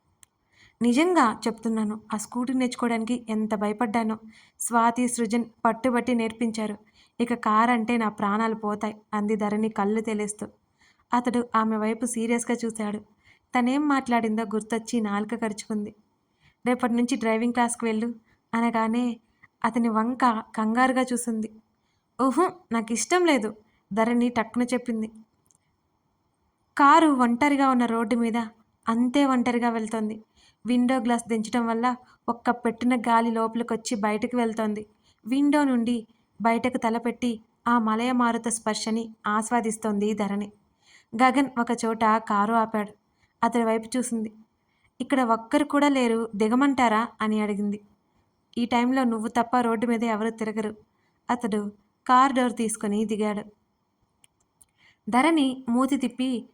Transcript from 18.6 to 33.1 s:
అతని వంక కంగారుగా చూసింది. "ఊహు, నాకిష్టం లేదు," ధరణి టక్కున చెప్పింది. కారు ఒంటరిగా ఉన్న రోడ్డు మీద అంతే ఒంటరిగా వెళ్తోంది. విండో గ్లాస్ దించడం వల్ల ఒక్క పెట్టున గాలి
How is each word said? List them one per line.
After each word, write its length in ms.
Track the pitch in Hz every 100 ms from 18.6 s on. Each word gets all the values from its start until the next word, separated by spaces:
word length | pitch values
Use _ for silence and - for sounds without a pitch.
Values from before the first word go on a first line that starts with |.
| 233 226 220 233 247 226 _ _ _ _
అతని 240 | 226 240 233
వంక 540 | 220 226 254 254 220 - -
కంగారుగా 460 | 220 233 262 254 254
చూసింది. 400 | 240 240 220 214 214 _ _ _ _ _ -
"ఊహు, 280 | 262 247 349 - -
నాకిష్టం 520 | 233 220 226 - 359
లేదు," 320 | 349 262 214 220 _ _ -
ధరణి 360 | 202 226 240 240
టక్కున 340 | 240 220 240
చెప్పింది. 480 | 247 247 240 226 220 - - _ _ _ _ _ _ _ _ _ _ _ _ _ _ -
కారు 280 | 285 320 320
ఒంటరిగా 600 | 269 240 240 294 277 269
ఉన్న 180 | 247 240
రోడ్డు 300 | 226 226 240
మీద 200 | 233 233 220 - _ _ -
అంతే 380 | 226 247 285 269
ఒంటరిగా 440 | 254 247 240 240
వెళ్తోంది. 520 | 226 220 220 214 220 - _ _ _ 214
విండో 320 | 247 247 262
గ్లాస్ 300 | 233 240 -
దించడం 380 | 226 214 247 233
వల్ల 300 | 226 247 247 - _ -
ఒక్క 220 | 233 -
పెట్టున 500 | 240 233 226 247 254
గాలి 300 | 247